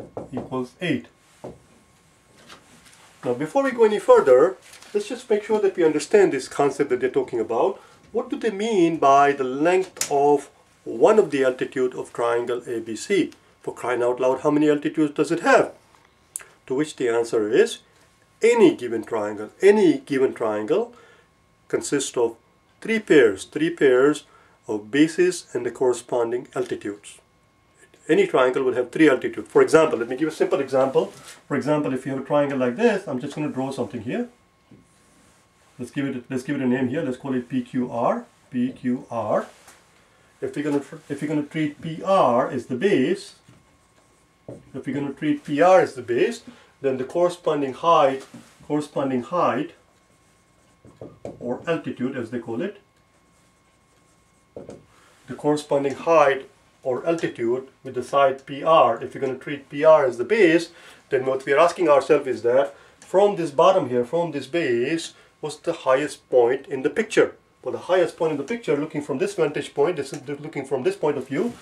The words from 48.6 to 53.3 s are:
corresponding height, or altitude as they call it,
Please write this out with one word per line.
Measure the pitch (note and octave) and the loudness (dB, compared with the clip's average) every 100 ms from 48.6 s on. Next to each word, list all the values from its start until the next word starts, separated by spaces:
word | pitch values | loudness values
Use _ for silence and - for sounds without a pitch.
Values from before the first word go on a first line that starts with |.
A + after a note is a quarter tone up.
| - | -4
corresponding | D3+ D3 E3 C#3 B2+ | -4 -4 -4 -2 -4
height, | A#2 F3 D3 A#2+ D#3+ - _ _ _ _ _ _ _ _ _ _ - - - - - - | -4 -2 0 -2 -6 -12 _ _ _ _ _ _ _ _ _ _ -20 -20 -20 -18 -18 -12
or | A#2+ B2 - | -10 -8 -6
altitude | D#3+ - - B2+ C#3 | -6 -6 -8 -8 -8
as | A2+ | -8
they | B2 | -10
call | A#2+ A#2 | -8 -8
it, | G3 - _ _ _ _ _ | -8 -10 _ _ _ _ _